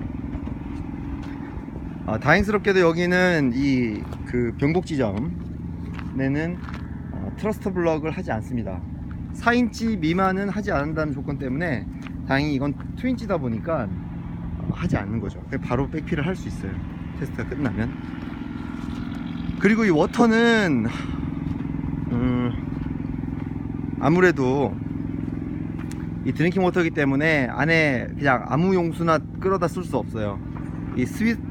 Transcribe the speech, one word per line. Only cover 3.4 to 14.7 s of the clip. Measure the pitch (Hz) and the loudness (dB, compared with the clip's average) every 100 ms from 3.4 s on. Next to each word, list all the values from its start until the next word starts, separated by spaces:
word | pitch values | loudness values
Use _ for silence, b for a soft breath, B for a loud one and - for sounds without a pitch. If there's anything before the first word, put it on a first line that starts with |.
| 135 | 4
이 | 120 139 127 120 104 - - - | 2 2 4 2 -2 -6 -8 -2
그 | 123 120 - | 0 0 2
변곡 | 143 170 | 2 2
지점에는, | 170 151 113 101 147 175 - - - - - - - - 135 143 165 180 - - - - - | 0 0 0 0 -2 -4 -8 -8 -8 -8 -8 -6 -6 -2 0 0 0 -4 -8 -8 -8 -8 -8
어, | - - - | -6 -6 -4
트러스트 | 208 214 214 | -4 -2 -2
블럭을 | 180 170 156 156 | 0 2 2 -2
하지 | 160 165 | -4 -4
않습니다. | 113 107 123 101 90 87 - - - - | -4 -2 -4 -4 -6 -8 -10 -8 -8 -8
사 | - 233 | -2 2
인치 | 240 240 - 226 214 | 2 2 0 -2 0
미만은 | 156 175 190 190 202 | 0 2 2 2 -2
하지 | 202 196 | -2 0
않는다는 | 165 147 156 151 | 0 0 -2 -2
조건 | 139 135 135 | -2 -4 -4
때문에 | 131 131 170 120 - B B - - | -2 -2 -2 -2 -4 B B -8 0
다행히 | 135 151 | 2 2
이건 | 139 143 139 - - | 0 0 -4 -6 -4
투 | 254 | -2
인치다 | 254 214 180 | -2 -2 -2
보니까, | 131 110 90 160 104 90 - - - - - - | 0 -2 -2 -2 -2 -4 -6 -8 -8 -8 -8 -6
어, | - | -4